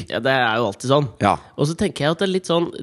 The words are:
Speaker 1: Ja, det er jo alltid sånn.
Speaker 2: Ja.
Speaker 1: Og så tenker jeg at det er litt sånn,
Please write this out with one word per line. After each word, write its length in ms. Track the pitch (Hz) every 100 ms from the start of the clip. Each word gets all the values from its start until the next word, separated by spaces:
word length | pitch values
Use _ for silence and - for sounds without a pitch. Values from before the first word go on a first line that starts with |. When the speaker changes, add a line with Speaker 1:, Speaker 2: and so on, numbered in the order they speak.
| 101
Speaker 1:
Ja, 120 | 101
det 120 | 131
er 240 | 131 120 110
jo 100 | 113
alltid 220 | 95 127
sånn. 160 | 143 131 -
Speaker 2:
Ja. 160 | 101 85 - -
Speaker 1:
Og 120 | 147
så 60 | 165
tenker 280 | 202 -
jeg 60 | 143
at 60 | 165
det 80 | 196
er 60 |
litt 160 | 185 -
sånn, 180 | 170 170 -